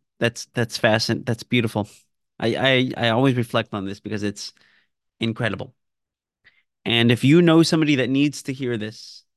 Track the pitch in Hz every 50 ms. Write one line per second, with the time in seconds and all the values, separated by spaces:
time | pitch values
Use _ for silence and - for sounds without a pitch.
0 | _ _ _ - 120 117 - - - _ - 123 113 - - - - 110 107 110
1 | - - 113 - - 127 113 - - - 123 123 113 110 - 107 101 - - _
2 | _ _ _ _ _ _ _ - - 117 104 71 123 135 131 127 127 127 - -
3 | 117 117 113 123 135 139 120 123 117 - - 117 110 - - 104 95 98 98 -
4 | - 104 107 101 104 101 104 - - - - _ _ _ _ _ _ _ _ _
5 | _ _ _ - 113 113 110 - 120 107 95 - - - _ _ _ _ _ _
6 | _ _ _ _ _ _ _ _ _ _ _ _ _ _ _ _ - 104 117 117
7 | 117 120 123 120 - 135 156 175 175 165 160 165 160 - 170 160 156 147 147 127
8 | 123 120 135 139 147 147 139 - - 143 131 131 135 120 120 107 107 107 107 -
9 | - - - - _ _ _